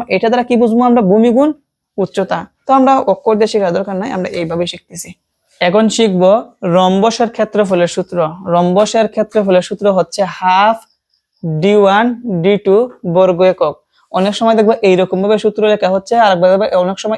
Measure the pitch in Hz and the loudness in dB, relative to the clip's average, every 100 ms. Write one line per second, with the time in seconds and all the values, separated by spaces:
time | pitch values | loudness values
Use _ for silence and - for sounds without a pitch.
0 | 240 185 226 247 247 240 240 226 247 240 | -2 -2 0 -2 0 0 2 2 2 2
1 | 196 208 233 233 294 302 _ _ _ - | 2 2 2 2 0 -2 _ _ _ -8
2 | 185 - 190 175 - _ - 269 262 269 | -6 -4 -4 -6 -8 _ 0 2 4 2
3 | - 190 - 214 220 220 190 180 196 190 | 0 -2 0 0 0 0 -2 -2 -4 -6
4 | 202 185 175 180 165 170 175 175 _ 170 | -6 -6 -6 -6 -6 -4 -6 -8 _ -18
5 | - - _ _ _ _ 180 202 220 - | -18 -20 _ _ _ _ 0 2 2 2
6 | 226 180 180 214 269 _ 190 175 185 190 | 0 2 2 2 -2 _ -2 2 2 2
7 | 220 226 226 233 214 208 202 180 175 - | 0 0 -4 -2 -4 -2 0 0 0 -2
8 | 175 180 160 175 190 170 175 185 208 226 | -6 -4 -4 -6 -4 0 2 2 0 0
9 | 208 214 208 220 196 180 175 202 202 190 | -2 -2 -4 -2 2 0 0 -4 -2 0
10 | 170 - 185 - 185 185 208 226 - _ | -2 -4 -6 -2 0 2 2 0 -8 _
11 | _ _ _ _ 170 156 185 208 196 202 | _ _ _ _ -6 -2 2 4 4 2
12 | 240 233 240 180 170 202 202 196 247 - | 0 -4 -6 -2 0 0 2 0 0 -6
13 | 185 170 185 170 185 180 156 143 _ _ | -4 0 2 2 2 2 -2 -4 _ _
14 | _ 185 190 208 226 226 214 226 202 185 | _ -2 -2 0 0 2 2 2 2 2
15 | 185 185 202 214 214 208 214 208 190 190 | 0 -2 0 0 -2 0 0 0 0 -2
16 | 190 233 220 185 185 190 - 185 180 190 | -2 2 2 4 2 2 0 0 -2 -4
17 | 220 | -6